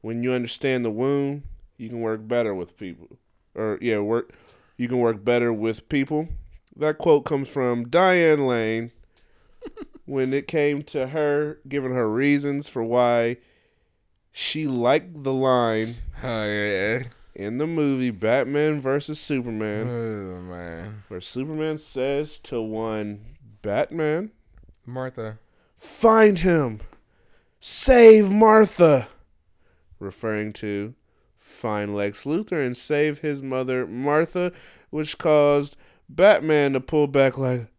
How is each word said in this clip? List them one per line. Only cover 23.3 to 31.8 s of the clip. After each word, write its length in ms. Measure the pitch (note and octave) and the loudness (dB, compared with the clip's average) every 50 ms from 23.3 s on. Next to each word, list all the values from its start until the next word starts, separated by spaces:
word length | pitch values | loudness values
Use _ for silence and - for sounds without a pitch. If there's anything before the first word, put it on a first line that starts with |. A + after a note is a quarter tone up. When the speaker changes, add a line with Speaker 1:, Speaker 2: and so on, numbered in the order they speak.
| - - - - G#2 _ | -20 -20 -20 -20 -20 _
Speaker 1:
Batman, 680 | - G#2+ G2+ A#2+ D3 - - E3 D#3 D3+ D3+ E3+ G3+ A3 _ _ _ _ _ - - - - _ _ | -6 -4 -2 -2 -2 -4 -4 -4 -2 -2 -2 -4 -6 -8 _ _ _ _ _ -20 -20 -20 -20 _ _
Speaker 2:
Martha. 540 | A#2+ B2 C3 C3 C3 - - A2+ A2 A2 A2 _ _ _ _ _ _ _ | -14 -10 -10 -10 -10 -10 -10 -10 -10 -12 -14 _ _ _ _ _ _ _
Speaker 1:
"Find 640 | _ - - - - - A3+ A3 A3 A3 G#3+ G3 E3 | _ -16 -14 -8 2 4 4 6 8 6 6 6 4
him. 400 | D#3+ F#3 E3+ D#3+ C#3+ A#2+ A2 G#2+ - - - _ _ _ _ _ _ _ _ _ _ _ _ _ | 2 2 2 2 0 -2 -4 -10 -14 -16 -18 _ _ _ _ _ _ _ _ _ _ _ _ _
Save 680 | - - - - - - B3+ B3 A#3 A3+ A3 A3 G#3 F#3+ | -6 -4 -2 0 4 6 8 10 12 12 12 12 8 4
Martha." 760 | G3 G#3 A3 A3 A3 A3 G#3+ - - - F3 D#3+ D3 C3 A#2 - - _ _ _ _ _ _ _ _ _ _ _ _ _ _ _ - - | 4 6 6 8 8 8 6 6 6 4 6 6 6 4 2 -4 -16 _ _ _ _ _ _ _ _ _ _ _ _ _ _ _ -18 -14
Referring 520 | G2+ G2 - - - A2+ G#2+ G#2+ G#2+ G#2+ G#2 | -14 -12 -12 -8 -6 -4 -4 -4 -4 -6 -8
to 400 | - - G#2 G#2 G2+ G2+ A2 C3 _ _ _ _ _ _ _ _ | -8 -8 -6 -6 -6 -6 -8 -12 _ _ _ _ _ _ _ _
find 580 | _ - - - - - A#2 G#2+ G#2 | _ -20 -20 -16 -8 -4 -4 -2 -2